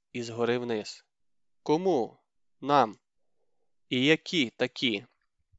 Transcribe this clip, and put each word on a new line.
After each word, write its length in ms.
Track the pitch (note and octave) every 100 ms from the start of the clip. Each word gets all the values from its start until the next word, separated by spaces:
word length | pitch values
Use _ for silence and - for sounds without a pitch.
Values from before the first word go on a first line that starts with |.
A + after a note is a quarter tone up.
| _
ізгори 460 | B2 A#2 A#2 A#2 B2
вниз. 460 | A#2+ A2 G2+ - _ _ _ _ _ _
«Кому? 540 | - D3+ F#3+ D3+ A2 - _ _ _ _
Нам. 360 | C3 C#3+ A2+ F2+ _ _ _ _ _ _ _ _ -
І 160 | B2+
які 460 | C3+ D#3+ - F3+ A2+
такі?» 560 | - B2+ - C3 G2+ - _ _ _ _